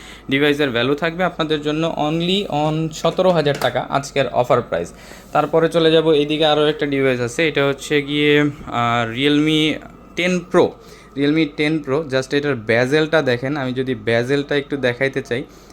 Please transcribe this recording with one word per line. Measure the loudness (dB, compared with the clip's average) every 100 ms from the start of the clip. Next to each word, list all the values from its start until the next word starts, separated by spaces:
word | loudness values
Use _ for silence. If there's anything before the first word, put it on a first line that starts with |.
| -18 -18 -4
ডিভাইসের | 0 2 2 0
ভ্যালু | 0 0
থাকবে | 0 -2 -2
আপনাদের | -4 -2 -4 -2
জন্য | -2 -2 -2 -2
only | -2 -2 0 -2 -2
on | -2 0 -2 -4
সতেরো | -2 -2 2 2
হাজার | 4 2 0
টাকা | 0 -2 -2
আজকের | -4 -2 -2 0
অফার | 0 2 2
প্রাইস। | 0 -4 -6 -10 -20 -20 -4
তারপরে | -2 2 2 2
চলে | 2 4
যাব | 4 4
এইদিকে | 4 2 2 2
আরও | 4 2
একটা | 0 -2
ডিভাইস | 0 2 0
আছে, | -2 0 0
এটা | 2 0
হচ্ছে | -2 -2 -2
গিয়ে, | 0 0 4 4
আহ, | 2 -2 -8 -2 0 0 -2
Realme | 0 2 2 2 2 0 -2 -10 -20 -14 -4
টেন | -2 -2 0
Pro। | 2 2 0 -20 -20 -14 -2
Realme | 0 2 0 0
টেন | -2 -2
Pro, | -2 -4 -2
just | -4 -2 -2
এটার | -2
বেজেলটা | -4 0 0 2 2 2 0
দেখেন। | 0 -2 -2 -4
আমি | -4
যদি | -4 -4
বেজেলটা | -4 0 0 2 -2 0 -2
একটু | -2 -2
দেখাইতে | -2 0 -2 -2
চাই, | -4 -6 -6 -16 -20